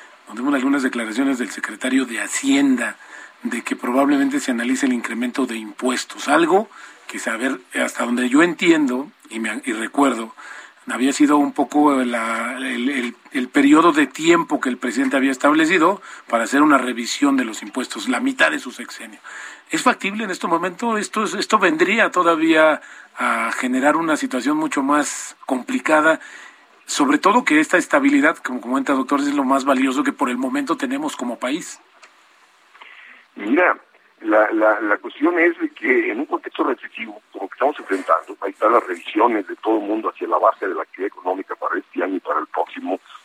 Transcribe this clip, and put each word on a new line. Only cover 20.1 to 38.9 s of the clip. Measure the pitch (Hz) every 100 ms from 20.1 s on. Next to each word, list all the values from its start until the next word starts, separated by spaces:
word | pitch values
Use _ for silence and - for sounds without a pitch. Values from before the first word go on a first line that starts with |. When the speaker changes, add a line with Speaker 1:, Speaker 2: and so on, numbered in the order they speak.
| 208
Speaker 1:
en | 208
este | 175 202
momento? | 165 180 175 233 214
Esto | - 214
es, | 196
esto | 190 - 214
vendría | 190 156 170 226 180
todavía | 180 170 160 160 160 156 143 - - - -
a | 123 117 113
generar | - 127 131 143 156
una | 165 147
situación | - 127 123 151
mucho | 156 147
más | 135 147 139 - - - -
complicada, | 131 - 127 156 156 160 156 - - - - _ _ -
sobre | - 139 151
todo | 190 247
que | - 156
esta | 156 180
estabilidad, | - 147 139 143 151 165
como | - 127
comenta | 117 135 135
el | 135
doctor, | 131 143
es | 143
lo | 143
más | 131 135 135
valioso | 131 135 127
que | 139
por | - 131
el | 123
momento | 131 139 139 156
tenemos | 127 139 151 -
como | 123 113
país. | 127 160 - - _ _ - _ _ _ _ _ _ - - - - - _ -
Speaker 2:
Mira, | - - 175 - _ _ _ _
la, | 110 107 107
la, | 110 107 107
la | 107 101
cuestión | - - 311 349
es | 339 339
de | 320
que | - 302 254 -
en | 247
un | 311
contexto | - - -
recesivo, | 156 123 - - 110 104 _
como | 101 98
que | -
estamos | 135 151
enfrentando, | - 95 - 82 - -
ahí | 98
están | - 110
las | 120
revisiones | 127